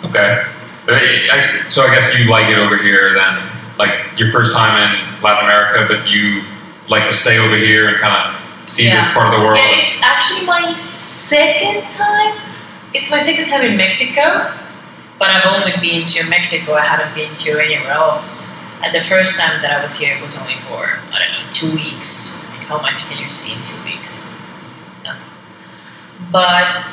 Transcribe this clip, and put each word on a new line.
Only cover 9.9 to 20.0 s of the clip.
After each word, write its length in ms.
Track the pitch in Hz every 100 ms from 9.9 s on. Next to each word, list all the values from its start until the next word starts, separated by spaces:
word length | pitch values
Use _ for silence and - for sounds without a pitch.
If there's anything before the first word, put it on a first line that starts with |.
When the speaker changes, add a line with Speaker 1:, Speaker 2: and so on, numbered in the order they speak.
| -
Speaker 2:
actually 440 | 247 - - 359 359
my 280 | 339 339
second 1120 | 320 - - - - - 294 311 - 403 415 -
time. 460 | - 415 415 427 427 - - - - -
It's 180 | 539 -
my 80 | 294
second 280 | 294 330 302
time 140 | 277
in 140 | 240 190
Mexico, 760 | 190 - - 285 302 - - - - - - - - -
but 120 | 190
I've 160 | 190 190
only 280 | 202 190 175
been 240 | 170 170 170
to 220 | 165 165
Mexico. 460 | 175 175 165 156
I 80 | 151
haven't 320 | 151 151 -
been 200 | 156 151
to 240 | 156 156 151
anywhere 340 | 151 151 -
else. 680 | 156 160 - - - - - - -
And 120 | -
the 60 | 165
first 400 | 170 190 185 -
time 220 | 165 -
that 100 | 147
I 100 | 180
was 160 | -
here, 160 | -